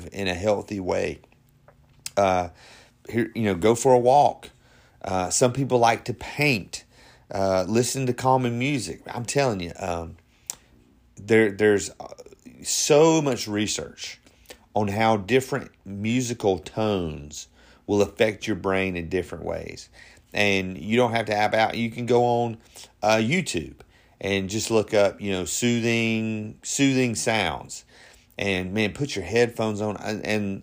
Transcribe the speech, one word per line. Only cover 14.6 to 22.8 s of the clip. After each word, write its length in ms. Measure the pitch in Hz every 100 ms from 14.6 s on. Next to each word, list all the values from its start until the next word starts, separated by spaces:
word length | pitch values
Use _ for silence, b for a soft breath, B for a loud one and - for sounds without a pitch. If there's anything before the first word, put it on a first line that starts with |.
| B
on 120 | 104 104
how 300 | 104 110 110
different 560 | 92 127 131 131 - _
musical 760 | 98 98 107 123 120 120 104 92
tones 880 | - - 107 98 82 73 73 - - b b b b
will 140 | 101
affect 440 | 101 - 110 101 -
your 80 |
brain 420 | 95 95 95 95 87
in 120 | 82
different 360 | 90 85 85
ways. 440 | 82 82 78 80 - B B B B
And 460 | - 101 98 92 92
you 180 | 95 113
don't 140 | 120
have 160 | 113 110
to 80 |
app 200 | 104 107
out. 220 | 110 110 113
You 140 | 117
can 160 | 117 120
go 180 | 120
on, 340 | 120 120 117 110 B B